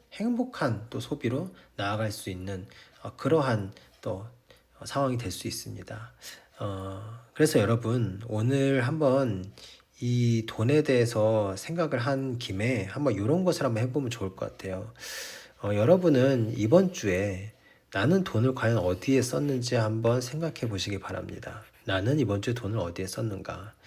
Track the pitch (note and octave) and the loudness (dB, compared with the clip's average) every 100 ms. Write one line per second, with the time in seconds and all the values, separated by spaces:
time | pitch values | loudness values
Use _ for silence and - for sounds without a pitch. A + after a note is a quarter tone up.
0 | _ - A3 A#3 B3+ - C#3+ G#2 - A2+ | _ -6 -2 0 -2 -2 -2 -2 -6 -8
1 | - C#3+ A#2 C3 F#3 - - - G2+ G#2+ | -6 -4 -2 -2 -4 -10 -16 -6 -2 -2
2 | A2 G#2 - F#2 F#2 F#2+ F#2 - - _ | -2 -4 -8 -8 -8 -8 -10 -18 -20 _
3 | G#2 - C3+ D#3+ C3+ A2 G2 - - _ | -14 -4 2 2 4 0 -2 -10 -20 _
4 | - F#2+ A2 - _ - _ - A2 C#3 | -8 -8 -10 -18 _ -20 _ -18 -8 -2
5 | C3+ A#2+ G#2+ - - - A2+ G#2 - A2 | 0 0 -4 -6 -8 -8 -10 -12 -12 -14
6 | A2+ - - - - - G#2 G2 F#2+ F#2+ | -14 -18 -18 -18 -20 -10 -8 -6 -8 -10
7 | A2 A#2 - - D3+ C3 G2+ A2+ A2 B2 | -12 -14 -8 2 4 4 4 2 2 0
8 | G#2 F#2 A#2 G#2+ A#2 C#3 C3+ C3+ A#2+ D#3 | 0 -4 -6 -2 2 2 2 2 2 2
9 | C#3+ C3+ C3 F#2+ F#2+ - - - _ - | 2 4 2 -2 -6 -14 -20 -20 _ -6
10 | A#2+ B2 A#2+ A2+ A2 - A2+ D3+ D3 B2+ | 0 2 4 2 0 0 4 4 6 4
11 | A2+ A2+ G#2+ A2 G2+ F#2+ - E3+ D#3+ C3 | 4 4 4 4 2 -2 -4 -2 0 0
12 | A#2+ C3+ C3+ A#2+ - G2 A2+ B2+ F#2+ - | 0 0 -2 -4 -4 -2 0 0 -2 -2
13 | C#3+ G2 G#2+ E3+ F3+ - C#3 A2+ B2+ D3 | 0 2 2 2 2 2 0 0 0 -2
14 | B2+ A#2 F#2+ - - - - F#2 G#2+ - | -2 -4 -6 -6 -10 -8 -8 -8 -8 -14
15 | - - - - - - G2+ G#2 A2+ F3+ | -14 -12 -12 -14 -18 -8 -2 4 6 6
16 | F3 C3+ C3+ C3 G#2+ - A2 E3+ F#3 - | 6 6 6 4 0 0 4 6 6 0
17 | G#2+ F2+ G2+ F#2 G#2 - _ _ _ G2 | -2 0 0 -4 -10 -16 _ _ _ 0
18 | A#2 F#3+ F#3 A2+ B2+ C3 - A#2 F2 F2 | 4 4 2 2 2 2 0 2 0 -2
19 | - C3+ B2 D3 C#3+ B2+ A#2+ A#2+ A2 A2 | 2 2 2 0 0 -2 0 0 0 0
20 | A2+ B2+ B2 D3+ E3 - A#2 G2 G#2 G2 | 2 0 0 -4 -6 -4 -4 -4 -4 -6
21 | - - F#2+ F#2+ - - - _ - F#2+ | -6 -8 -8 -10 -12 -14 -18 _ -4 -2
22 | G#2 D3+ A2 G2+ A#2 A#2 G2+ A2 F2 F2 | 2 2 2 0 0 -2 -2 -2 -4 -4
23 | F#2+ - A#2 F#2+ F#2 F2 G2+ - | -6 -4 -6 -6 -8 -10 -12 -18